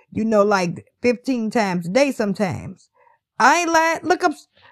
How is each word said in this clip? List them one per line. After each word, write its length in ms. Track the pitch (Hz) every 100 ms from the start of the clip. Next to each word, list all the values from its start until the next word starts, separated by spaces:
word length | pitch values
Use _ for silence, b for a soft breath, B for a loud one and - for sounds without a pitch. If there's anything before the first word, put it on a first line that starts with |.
| b
You 140 | 190 220
know, 180 | 214
like, 420 | 202 196 175 - - _
fifteen 480 | 247 240 - 247 220
times 380 | 240 196 180 170
a 20 |
day 220 | 233 285
sometimes. 760 | - 202 190 190 104 87 185 _ b b b _ -
I 220 | 240 330
ain't 100 | 330
lying. 280 | 330 330 320
Look 220 | 330 359 330
up. 80 | - _ b b